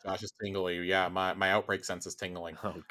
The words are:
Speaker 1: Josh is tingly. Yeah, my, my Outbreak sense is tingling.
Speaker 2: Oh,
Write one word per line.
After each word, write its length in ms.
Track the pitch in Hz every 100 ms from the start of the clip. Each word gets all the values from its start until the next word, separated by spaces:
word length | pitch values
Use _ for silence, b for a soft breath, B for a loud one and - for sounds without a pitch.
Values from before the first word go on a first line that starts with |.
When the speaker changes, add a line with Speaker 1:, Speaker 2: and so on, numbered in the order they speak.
Speaker 1:
Josh 180 | 95 95
is 80 | 104 -
tingly. 460 | 101 98 90 87 87
Yeah, 220 | 95 92
my, 240 | 92 92
my 180 | 92 95
Outbreak 360 | 101 - 98 -
sense 200 | 90 92
is 80 |
tingling. 440 | - 92 87 85 80
Speaker 2:
Oh, 200 | 104 87 -